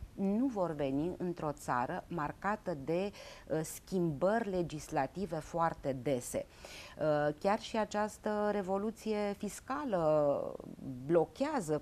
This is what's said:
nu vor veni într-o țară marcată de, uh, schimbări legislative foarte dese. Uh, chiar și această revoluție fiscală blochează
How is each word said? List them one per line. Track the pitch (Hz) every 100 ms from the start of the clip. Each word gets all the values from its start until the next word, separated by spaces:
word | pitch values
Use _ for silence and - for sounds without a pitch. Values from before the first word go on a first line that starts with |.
| - -
nu | 196 208 269
vor | 208 170
veni | 147 139 139 170 -
într-o | 180 170 156
țară | 143 - 127 127 175 -
marcată | 170 147 - 196 208 - 151
de, | 135 170 202 - - - -
uh, | 156
schimbări | 160 - - 190 170 139 180 226 214
legislative | 185 160 151 - 156 - 175 196 160
foarte | - 170 165 - 143 131
dese. | 123 127 - - - - - - - -
Uh, | 156 147 151 151
chiar | 196 220
și | - 226
această | 208 208 208 - 214 208 208
revoluție | 208 185 196 220 208 220 208 208 202
fiscală | 202 - - 277 285 185 156 151 147 139 - - 50 - - 127 135
blochează | 170 160 - 285 294 156 151